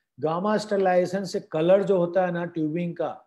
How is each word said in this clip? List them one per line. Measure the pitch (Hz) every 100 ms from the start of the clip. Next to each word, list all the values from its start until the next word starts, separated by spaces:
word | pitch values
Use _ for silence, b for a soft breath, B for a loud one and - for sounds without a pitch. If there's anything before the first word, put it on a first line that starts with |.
| _ -
gamma | 151 170 208 208
sterilization | 214 196 190 180 175 190
से | 180 202
color | - 156 170 196
जो | 190 190
होता | 175 185 180
है |
ना | 170
tubing | 175 170 156 165 175 160
का, | 147 -